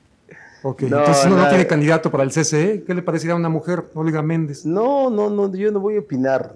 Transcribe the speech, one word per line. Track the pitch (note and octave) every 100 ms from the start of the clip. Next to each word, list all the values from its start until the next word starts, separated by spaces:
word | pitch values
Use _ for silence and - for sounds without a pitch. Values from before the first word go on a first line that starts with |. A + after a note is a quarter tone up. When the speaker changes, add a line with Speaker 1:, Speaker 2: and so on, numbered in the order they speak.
| _ _ _ - - -
Speaker 1:
Ok, | C3+ B2+
Speaker 2:
No, | C3 C#3+
Speaker 1:
entonces | D3 C#3+
no, | C#3
no | F#3+
Speaker 2:
nada. | C#3+
Speaker 1:
tiene | F#3 F3+
candidato | D#3+ D3 D#3+ D#3+
para | C3+
el | C3+
C | D3+
C | D3+ D3+ F3
E. | G#3
¿Qué | -
le | F3+
parecería | F3+ E3 E3
a | E3+
una | E3
mujer, | D#3+ E3+ F3 D#3+
Olga | D#3 D#3+ D#3
Méndez? | D3+ E3 D#3 C#3 D3+
Speaker 2:
No, | F3+ A#3+ C#4+ C4
no, | G#3 G#3
no, | G#3 G3+
yo | F#3 G#3
no | G#3
voy | G3 G#3+
a |
opinar. | G#3 B2+ C3 C3 -